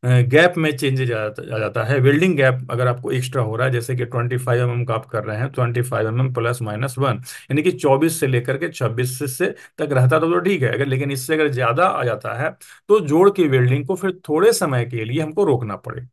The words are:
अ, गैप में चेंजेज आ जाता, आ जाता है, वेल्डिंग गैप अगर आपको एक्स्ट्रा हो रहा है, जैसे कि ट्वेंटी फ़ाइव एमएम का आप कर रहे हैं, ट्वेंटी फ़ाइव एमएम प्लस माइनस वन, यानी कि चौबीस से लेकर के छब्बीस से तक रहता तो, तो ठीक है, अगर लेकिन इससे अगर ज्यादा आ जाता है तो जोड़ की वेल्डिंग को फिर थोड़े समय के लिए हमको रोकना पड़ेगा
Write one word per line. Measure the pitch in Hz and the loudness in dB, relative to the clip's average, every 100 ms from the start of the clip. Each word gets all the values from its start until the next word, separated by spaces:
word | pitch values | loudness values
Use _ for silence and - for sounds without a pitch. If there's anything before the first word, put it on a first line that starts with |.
अ, | 127 127 | 4 4
गैप | 123 143 175 175 | 6 6 6 4
में | 156 143 | -2 0
चेंजेज | 143 131 127 | -2 -2 -2
आ | 113 | -2
जाता, | 107 104 - | -6 -8 -8
आ | 110 | -4
जाता | 107 117 | -4 -2
है, | 113 139 | 0 4
वेल्डिंग | 131 147 185 156 | 4 4 2 4
गैप | 131 127 - | 2 2 -4
अगर | 117 123 | -2 -2
आपको | 123 - | -2 -4
एक्स्ट्रा | 131 127 139 | -4 -2 -2
हो | 110 110 | -2 -2
रहा | 131 | -2
है, | |
जैसे | 123 113 123 | -2 -4 -6
कि | |
ट्वेंटी | 120 123 120 123 | -4 -4 -2 -4
फ़ाइव | 127 120 | 0 0
एमएम | 123 120 | 0 -2
का | 120 | -2
आप | 110 - | -4 -4
कर | 110 | -8
रहे | 107 107 | -6 -6
हैं, | 135 | -4
ट्वेंटी | 135 117 120 | -2 -2 -2
फ़ाइव | 123 107 110 | -2 -2 -2
एमएम | 117 131 | 0 -2
प्लस | 127 117 123 | 0 -2 -4
माइनस | 110 107 135 127 | -6 -6 -6 -2
वन, | 135 110 - - - | -2 -2 -8 -18 -4
यानी | 139 | 0
कि | 170 | 0
चौबीस | 180 147 135 160 160 | 2 2 4 2 0
से | 135 | 0
लेकर | 123 123 135 | 0 -2 -4
के | 170 | -6
छब्बीस | - 117 110 127 127 143 | -4 -4 -2 -4 -4 -8
से | - 190 - - - | -4 -4 -4 -18 -8
तक | 147 | -2
रहता | 131 127 156 | 2 4 4
तो, | 165 | 2
तो | 175 | 0
ठीक | 175 185 | 0 0
है, | 120 | 0
अगर | 110 143 | 0 -2
लेकिन | 131 139 | -2 -2
इससे | 135 131 | -6 -2
अगर | 156 151 | 0 0
ज्यादा | 127 123 127 185 | 0 0 2 2
आ | 156 | 2
जाता | 123 107 113 | -2 -4 -6
है | 113 156 - - - - | -6 -6 -8 -20 -20 2
तो | 208 | 2
जोड़ | 151 156 196 | 4 4 4
की | 196 156 | 4 2
वेल्डिंग | 131 123 139 143 | 4 4 2 -2
को | 185 | -4
फिर | 196 185 - | -4 -6 -4
थोड़े | 156 208 | 2 4
समय | - 170 127 117 | 2 0 -2 -2
के | 120 | -6
लिए | 110 139 | -4 -4
हमको | 156 156 | -4 0
रोकना | 190 123 110 98 | 2 0 -2 -10
पड़ेगा | - - 127 | -10 -14 -14